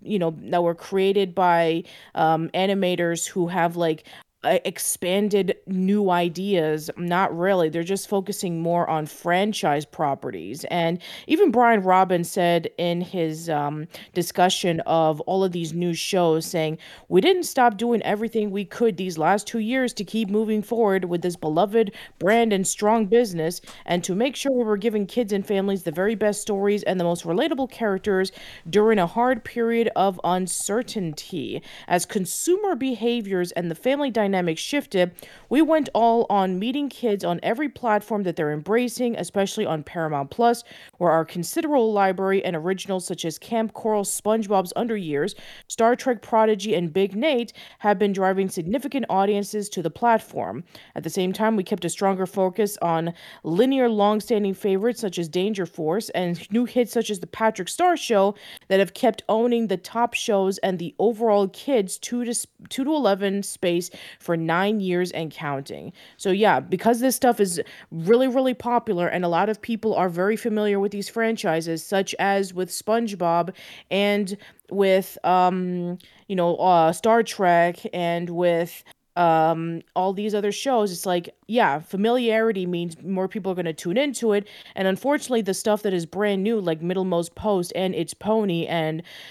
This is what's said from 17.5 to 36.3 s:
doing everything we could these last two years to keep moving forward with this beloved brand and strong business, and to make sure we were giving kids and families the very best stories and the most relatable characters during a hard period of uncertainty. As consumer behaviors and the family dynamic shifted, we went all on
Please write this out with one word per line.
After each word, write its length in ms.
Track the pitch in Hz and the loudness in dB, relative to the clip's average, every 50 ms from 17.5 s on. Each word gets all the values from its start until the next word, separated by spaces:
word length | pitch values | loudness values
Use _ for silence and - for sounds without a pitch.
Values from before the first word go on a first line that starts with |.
| - 262 247 240 208 190 | 2 4 4 4 4 2
doing 240 | 233 240 240 208 - | 0 0 0 0 0
everything 480 | 151 196 208 226 226 - 220 208 208 | 0 -2 -2 -2 -2 -2 -2 -2 -2
we 160 | 190 208 196 | -2 -4 -6
could 320 | 175 - - 240 226 185 156 | -6 -4 0 0 0 0 0
these 180 | 190 185 170 | -4 -6 -2
last 300 | 160 151 165 196 208 - | 0 2 2 2 2 0
two 140 | - - 233 | -4 -6 -4
years 340 | 214 220 254 262 254 240 - | -2 -2 0 0 0 -2 -2
to 100 | - 202 | -6 -8
keep 240 | - - 220 226 190 | -4 -2 -2 -2 0
moving 320 | 202 214 220 208 214 214 | 0 0 0 0 0 -2
forward 460 | 208 - 233 226 233 202 190 190 185 | -2 -2 0 2 2 2 2 2 0
with 160 | 175 175 170 170 | -2 -2 -2 -2
this 140 | 180 170 | -4 -4
beloved 560 | - - 156 151 165 202 202 208 226 226 196 - - - - - - | -4 -4 0 2 2 2 2 2 2 0 0 -2 -10 -16 -20 -8 -2
brand 340 | 160 185 220 233 233 220 202 | 2 4 4 4 4 4 2
and 140 | 190 190 | 0 0
strong 400 | - - - 208 208 226 233 214 | -2 -2 0 2 2 2 2 2
business, 560 | 185 226 240 247 202 180 165 156 165 175 - - - - - - | 4 4 4 4 2 0 -4 -4 -4 -4 -6 -12 -18 -20 -12 -6
and 180 | - - 180 175 | -2 -2 -2 -2
to 100 | - 175 | -2 -2
make 220 | 196 247 285 - | -2 -2 -2 -2
sure 160 | - - 277 262 | -2 -2 0 0
we 100 | 247 240 | 0 0
were 140 | 214 208 | 0 0
giving 300 | 196 185 233 214 214 202 | 0 0 0 0 0 -2
kids 260 | - - 240 247 196 208 | -2 -2 -2 -2 0 -2
and 140 | 196 196 | -2 -2
families 380 | - 208 196 190 202 196 190 - | 0 0 0 0 0 -2 -2 -4
the 60 | 175 | -4
very 240 | 147 170 190 214 226 | -2 0 0 0 0
best 280 | 190 220 208 202 - - | 0 0 0 0 -2 -2
stories 400 | - 208 196 202 202 208 208 - | -4 -2 0 2 2 2 0 0
and 180 | - 190 185 | -2 -2 0
the 40 | 175 | 0
most 200 | 170 175 170 - | 0 0 -2 -2
relatable 460 | 170 165 208 294 330 320 254 269 - | -2 0 0 0 0 0 -2 -4 -4
characters 600 | - - 233 208 190 190 - 220 196 190 190 190 - - - - - - - 170 | -4 -4 -2 -2 -2 -2 0 0 0 0 0 -2 -4 -10 -18 -20 -20 -18 -8 -2
during 300 | 160 208 208 226 220 202 | 2 4 4 4 4 4
a 80 | 170 | 2
hard 360 | 170 - 233 240 254 262 233 - | 2 2 2 2 2 2 0 -4
period 480 | - - 240 233 226 233 233 233 214 - | -8 -4 -2 -2 0 2 2 0 2 2
of 240 | - 185 196 185 - - | 2 2 2 0 0 0
uncertainty. 1400 | 170 180 185 185 175 - - - - 202 233 247 247 - 220 185 160 147 - - - 196 156 123 101 104 151 - - - - - - | 0 0 0 -2 -4 -6 -6 -4 -2 -2 -2 -2 -4 -6 -6 -6 -6 -6 -8 -12 -10 -8 -8 -8 -8 -8 -10 -12 -14 -18 -14 -4 0
As 160 | 175 180 - | 0 0 0
consumer 720 | - - 208 185 - - - - - 359 392 415 392 339 | -2 -4 -4 -4 -4 -6 -4 0 0 0 0 0 0 -2
behaviors 760 | 226 262 269 247 202 220 240 240 240 208 196 190 180 175 175 - | -2 -2 -4 -4 -2 -2 -2 -2 -2 -2 -2 -2 -2 -2 -2 -4
and 180 | - 175 170 | -4 -4 -4
the 40 | 160 | -6
family 360 | - - 254 277 285 294 269 | -4 -2 0 0 0 0 -2
dynamic 240 | 208 233 208 196 196 185 180 170 160 - | 0 0 0 2 2 0 0 0 -2 -4
shifted, 540 | - - 294 - - - - 190 180 180 - - - - - - - - | -4 -4 -4 -4 -4 0 0 2 2 2 0 -6 -20 -20 -20 -20 -6 0
we 140 | 226 285 320 | 2 4 4
went 260 | 277 320 311 269 - - | 4 4 2 2 0 2
all 320 | 208 233 233 226 233 226 | 4 4 6 6 4 2
on 300 | - | 2